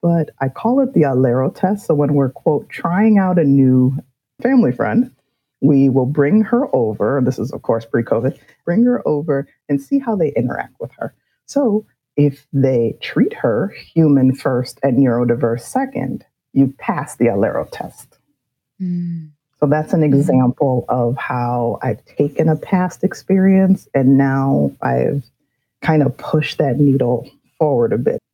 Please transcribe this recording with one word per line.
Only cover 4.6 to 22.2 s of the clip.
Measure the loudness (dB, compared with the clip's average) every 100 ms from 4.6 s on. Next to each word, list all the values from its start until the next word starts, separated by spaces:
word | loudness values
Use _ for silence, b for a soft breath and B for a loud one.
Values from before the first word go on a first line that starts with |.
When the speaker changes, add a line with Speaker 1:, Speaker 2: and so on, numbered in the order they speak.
| 2
Speaker 1:
friend, | 0 -2 0 -2 _ _ _ _ _
we | 2 4 4
will | 2 0
bring | 0 2 2
her | 2 0 0
over. | 0 -2 -2 -2 0
This | -2 -2
is, | -6
of | -8
course, | -4 -4
pre-covid. | -2 -4 -2 -2 -2 -6 b b
Bring | -4 0
her | 2 0 -2
over | -4 -2 -4 -4 b _
and | -6
see | -2 -4
how | -2
they | -2 -2 -2
interact | -4 -6 -10 _
with | -14 _
her. | -12 _ _ _ _
So | -2 0 0 -4 _ _ 0
if | 0 0 _
they | 0 2 2 -2 -4
treat | -8 -2 -2
her | 0 -2 -2 -4 -8 -6
human | 0 4 4 2
first | 0 -2 -2 -4 -4
and | -2 2
neurodiverse | 2 2 0 0 0 -4
second, | -4 -4 -4 -6 -8 -8 _ _ _
you | 0 0 -2
pass | -6 -6 -6 -2
the | -2
Alero | 0 -2 -2 -8
test. | -10 -12 -14 -20 _ _ _ _ _ _ _
Speaker 2:
Mm. | -6 -6 -6 -10 -12 _ _ _
Speaker 1:
So | -2
that's | 0 0
an | 0
Speaker 2:
Mm-hmm. | 2
Speaker 1:
example | 2 2 2 2 0 0 0 -2
of | -2 -2 -2
how | -6 -6 -4 -2 -4 -4
I've | -4 -6
taken | _ -4